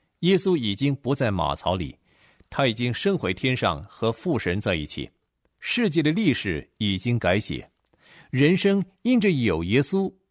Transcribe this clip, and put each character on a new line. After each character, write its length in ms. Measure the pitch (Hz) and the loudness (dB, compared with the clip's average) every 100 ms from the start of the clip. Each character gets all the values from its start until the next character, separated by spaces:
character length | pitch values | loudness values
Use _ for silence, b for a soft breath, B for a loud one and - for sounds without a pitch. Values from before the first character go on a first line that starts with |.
| _ _ | _ _
耶 140 | 170 | 0
稣 220 | 185 190 175 | 2 2 0
已 180 | 113 | -2
经 200 | 98 139 139 | -2 -2 -2
不 180 | 120 | -4
在 160 | 139 123 | -2 0
马 240 | 98 76 | 0 -2
槽 220 | 71 - 92 | -2 -2 -2
里， 180 | 87 - b b b b b | -4 -10 b b b b b
他 180 | - 139 | -2 -2
已 60 | |
经 200 | 110 123 | 0 -4
升 260 | 120 202 190 | -2 -2 -2
回 160 | 92 | -2
天 200 | 95 135 | -2 -2
上， 300 | 127 104 76 | 0 -2 -2
和 260 | 92 - 110 | -8 -4 -4
父 280 | 110 185 131 | -2 -2 -2
神 200 | - 90 | -2 -2
在 160 | 104 | -2
一 120 | 87 73 | -2 -4
起。 240 | - 64 _ _ _ _ _ | -8 -12 _ _ _ _ _
世 320 | - - 226 | -6 -2 0
界 120 | 156 | 2
的 80 | 151 | 0
历 220 | 165 208 | 2 0
史 340 | 123 104 78 - _ | 0 -2 -4 -6 _
已 180 | 104 95 | -2 -2
经 220 | 117 120 | -2 0
改 200 | 92 98 | 2 0
写， 300 | - 64 - _ _ b b b b | 0 -4 -4 _ _ b b b b
人 260 | 127 143 180 | 2 4 4
生 260 | 202 196 185 _ | 4 2 0 _
因 180 | 233 254 | 2 4
着 100 | 202 | 4
有 320 | 151 113 80 | 2 2 2
耶 180 | 85 113 | 2 2
稣 280 | 143 190 196 - _ | 2 0 -2 -6 _